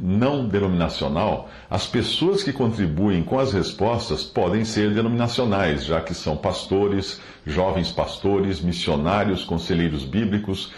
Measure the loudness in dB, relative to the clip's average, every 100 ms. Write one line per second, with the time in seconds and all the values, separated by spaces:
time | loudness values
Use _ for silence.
0 | 0 2 2 0 0 0 2 2 0 -2
1 | -2 0 0 -2 -6 -16 -6 -4 -2 -2
2 | 0 0 0 0 0 0 0 0 0 2
3 | 2 2 2 0 2 2 0 0 0 0
4 | -2 -4 -4 0 2 2 0 2 2 2
5 | 2 0 0 0 0 2 2 0 0 -2
6 | -2 -6 -4 -2 -2 -2 0 2 2 2
7 | -2 -10 -16 -14 -4 0 2 2 -2 -2
8 | -4 -2 2 2 2 0 -2 -2 0 0
9 | 2 2 2 0 -2 -4 0 2 2 0
10 | -2 -2 0 0 -2 -6 -6